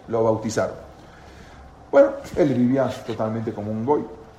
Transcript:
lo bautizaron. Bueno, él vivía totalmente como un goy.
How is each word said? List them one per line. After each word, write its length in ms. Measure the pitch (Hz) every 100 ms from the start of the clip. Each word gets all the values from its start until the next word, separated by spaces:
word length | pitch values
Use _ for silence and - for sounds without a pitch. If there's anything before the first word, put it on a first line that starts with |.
| -
lo 160 | 113
bautizaron. 520 | 113 107 113 - 90 - - - - - - - - - - - -
Bueno, 200 | 277 277 - - -
él 160 | 156
vivía 360 | 123 123 135 123 - -
totalmente 480 | 110 110 113 110
como 160 | 107 104
un 160 | 110 120
goy. 200 | 147 - - -